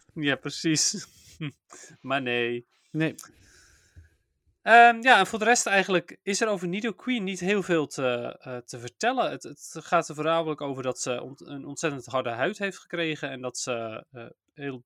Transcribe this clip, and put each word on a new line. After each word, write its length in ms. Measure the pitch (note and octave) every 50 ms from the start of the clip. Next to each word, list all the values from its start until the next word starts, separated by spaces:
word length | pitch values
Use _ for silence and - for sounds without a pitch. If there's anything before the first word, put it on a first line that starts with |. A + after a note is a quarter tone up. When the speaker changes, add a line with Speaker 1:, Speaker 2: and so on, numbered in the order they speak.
| _ _ _
Speaker 1:
Ja, 220 | E3 D3 C#3+ C3+
precies. 720 | - - D3 - - - E3 D#3 D3 - - - F#3+ - - - - - - - -
<laughs> 600 | D#3+ C#3+ - _ _ _ - - - - - -
Maar 220 | - C3 C3+ C#3 C3
nee. 440 | B2 A#2+ A#2+ A#2+ A#2 A#2+ A#2+ A#2+ _ _ _ _ _
Speaker 2:
Nee. 240 | - D#3 D#3+ D3+ - - - - - _ - - - - - _ _ _ _ _ _ - - _ _ _ _ _ _ _ _ _ _ _ -
Speaker 1:
Ehm, 380 | G3 A3+ A#3 A#3 A#3+ A#3 A3+ A3+
ja, 160 | C4 A#3+ G3
en 80 | F#3+
voor 120 | - - G#3
de 60 | G#3+
rest 220 | A3 A#3+ A#3+ -
eigenlijk 520 | - G3 G3 F3+ - F#3+ E3+ - - - - _
is 180 | G3 G3+ -
er 80 | A#3 A3
over 200 | G#3 F3+ F3+ F3
Nidoqueen 560 | F3 G#3 G#3 A#3 F#3+ - - B3+ B3+ A#3+ F#3+
niet 160 | F#3+ G3 F3
heel 220 | F3 F#3 G#3 G3+ E3+
veel 240 | - F3 E3 C#3+
te, 500 | C#3 - - C3+ B2+ B2 A#2+ A#2+ A#2+ - -
eh, 160 | - C#3 B2+
te 220 | B2 - - - -
vertellen. 520 | A#2 G3 - - - A#3 C4+ B3+ G3+ D3+
Het, 120 | - C3+ -
het 280 | - C#3+ - - - -
gaat 360 | E3+ - - F#3 E3+ D#3+ -
er 60 | D#3
voornamelijk 460 | D3 D3+ D#3+ E3 E3 E3 D#3 D3+ -
over 220 | D3+ C#3+ C3+ C3 B2+
dat 180 | C3 B2 -
ze 220 | - C3+ B2 B2+ C#3+
ont-, 180 | C3 C3+ - -
een 180 | C#3 C#3+ C#3 C3+
ontzettend 400 | C#3 C#3 - - D#3 C#3+ C3+ -
harde 240 | - A2+ C3 B2+ A#2+
huid 280 | A#2 A2+ C3 F3 G#3 -
heeft 200 | G3+ G3 F#3 -
gekregen 520 | - - - E3+ E3 D#3+ D#3 D3+ - C#3
en 100 | C3+ B2+
dat 180 | B2+ B2+ - -
ze, 460 | - C3+ B2 A#2 A2+ A2+ A2 A2+ - _
eh, 160 | - B2 A#2 - - _ _ _ _
heel 300 | - C#3+ C#3 C3 B2 B2